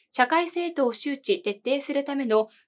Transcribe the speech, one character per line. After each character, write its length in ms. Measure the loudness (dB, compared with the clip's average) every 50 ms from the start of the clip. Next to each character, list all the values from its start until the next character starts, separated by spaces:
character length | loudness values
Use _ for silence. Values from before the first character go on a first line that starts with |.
| _ _
社 160 | 0 2 2 4
会 200 | 4 2 0 0
正 220 | -2 -4 -4 -2
当 200 | 0 0 0 2
周 240 | 0 0 -2 -2 -4
知 260 | -2 -2 -2 -2 0
徹 180 | -2 -6 -6 -4 -2
底 160 | -2 -2 -2
す 100 | -2 -2
る 120 | -2 -2 -2
た 100 | -2 -2
め 120 | -2 0
の 220 | 2 2 2 2 0 _ _ _